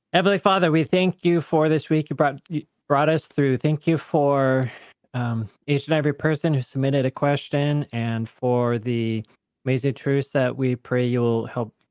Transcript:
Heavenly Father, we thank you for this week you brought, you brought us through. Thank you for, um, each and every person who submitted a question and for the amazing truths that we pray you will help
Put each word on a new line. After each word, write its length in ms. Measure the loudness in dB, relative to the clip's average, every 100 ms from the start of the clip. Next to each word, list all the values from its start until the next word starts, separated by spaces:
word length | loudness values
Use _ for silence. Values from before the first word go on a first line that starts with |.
| _
Heavenly 260 | 0 2 2
Father, 320 | 2 4 4
we 140 | 2 2
thank 380 | 2 0 0
you 180 | 0 0
for 280 | 2 2 2
this 180 | 2 0
week 220 | -2 -2
you 60 | 0
brought, 260 | 0 0 -8
you 140 | -8 -8 _ _
brought 220 | 2 2
us 180 | 0 -2
through. 300 | -2 0 0
Thank 280 | 0 -2 0
you 140 | -2
for, 720 | 0 0 2 2 2 0 -2 -6 -20 _ _
um, 340 | -6 -4 -4 -6 -12 -4
each 180 | -4 0
and 80 |
every 220 | 0 0 -2
person 400 | -2 0 0 -2
who 80 |
submitted 420 | -2 -4 0 0 -2
a 60 |
question 720 | -2 -2 -2 -2 -2 0 -2 -4
and 340 | -4 -4 -4 -6
for 520 | -6 -2 0 0 -2
the 440 | -2 -2 -2 -4 -8 _ _ _ -4
amazing 280 | -2 -2
truths 360 | -4 -2 -2 0
that 260 | -2 -2 0
we 220 | -2 -2
pray 280 | -2 -2 0
you 140 | 0
will 260 | 2 0 -2
help 280 | -6 -8 -10 _